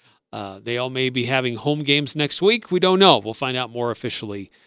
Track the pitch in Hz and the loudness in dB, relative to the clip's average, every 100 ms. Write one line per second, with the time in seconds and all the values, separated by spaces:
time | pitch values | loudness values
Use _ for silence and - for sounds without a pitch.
0 | _ _ _ 107 101 98 117 120 127 131 | _ _ _ -12 -12 -10 -6 -4 -4 -2
1 | 131 127 120 131 127 117 143 151 139 143 | -2 -2 -2 -2 -2 -2 -2 -2 2 0
2 | 143 151 147 - 196 233 - 185 180 185 | 0 -2 -2 2 2 2 0 0 4 6
3 | 190 127 104 113 131 127 123 117 120 110 | 8 6 2 -4 -4 -4 -4 -2 -2 -2
4 | 120 - 110 101 95 _ | -4 -4 -6 -8 -12 _